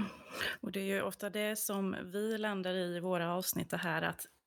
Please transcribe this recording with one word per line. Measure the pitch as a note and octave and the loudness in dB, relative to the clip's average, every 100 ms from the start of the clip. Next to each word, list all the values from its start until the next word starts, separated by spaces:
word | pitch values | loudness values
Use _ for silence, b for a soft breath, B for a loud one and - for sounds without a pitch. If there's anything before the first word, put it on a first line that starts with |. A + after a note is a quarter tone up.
| G3 B B B B - | 2 B B B B -2
Och | G#3 | -4
det | G3 | -2
är | |
ju | G3 G3 | 0 2
ofta | G3 - G3+ | 0 -2 -2
det | G#3 G#3+ G#3+ | 0 0 0
som | - G3 F#3+ - | 0 0 0 0
vi | F3+ G3+ A3 A3 | -4 -2 0 2
landar | G#3+ G3 F3+ | 0 0 2
i, | F#3 F3 F3 | 2 2 0
i | |
våra | F3+ F3 E3+ | 2 2 2
avsnitt, | F3+ F#3 F3+ E3+ | 2 0 0 0
det | F3+ | 0
här | F3 D#3+ | 2 2
att | E3+ E3+ - - | 2 -2 -8 -16